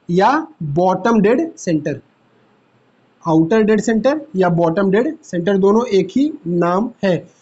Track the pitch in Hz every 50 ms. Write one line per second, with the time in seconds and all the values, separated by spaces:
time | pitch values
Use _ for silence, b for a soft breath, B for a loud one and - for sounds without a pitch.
0 | _ - 170 185 202 233 269 320 330 - - - 165 147 139 165 180 185 190 185
1 | - 233 233 220 185 208 247 294 330 320 - - - 185 165 151 143 160 139 120
2 | - _ _ _ _ _ _ _ _ _ _ _ _ _ _ _ _ _ _ _
3 | _ _ _ _ - - 160 160 165 165 226 220 214 208 220 208 214 240 226 214
4 | 214 262 294 311 - - - 185 180 175 170 170 170 165 165 202 202 190 190 220
5 | 254 320 - - - - - 175 165 196 196 190 190 196 208 226 240 - 202 190
6 | 175 - - 247 285 311 - - - 170 175 175 170 175 180 190 233 - - -
7 | - 190 175 143 160 b b b